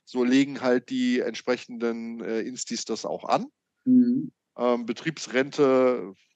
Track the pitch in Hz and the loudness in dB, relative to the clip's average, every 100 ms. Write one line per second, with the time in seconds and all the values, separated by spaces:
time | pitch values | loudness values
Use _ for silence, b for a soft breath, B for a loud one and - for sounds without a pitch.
0 | _ 127 123 135 139 123 127 127 - 131 | _ -2 2 4 2 0 0 0 0 -2
1 | 123 123 - 113 - 120 - 117 117 117 | 0 0 -2 -4 -2 -4 -4 -4 -4 -4
2 | 117 117 107 113 104 123 - 117 - 110 | -8 -8 -6 -4 -4 -8 -8 -8 -6 -6
3 | - 90 - 143 269 _ _ _ - 127 | -6 -6 -2 -2 -2 _ _ _ 4 6
4 | 120 131 160 _ _ - 123 120 117 117 | 6 2 -4 _ _ -4 0 0 -2 -6
5 | 160 147 - 123 139 151 135 131 127 120 | -6 -8 -4 -2 0 2 4 6 4 2
6 | 98 95 _ | -4 -14 _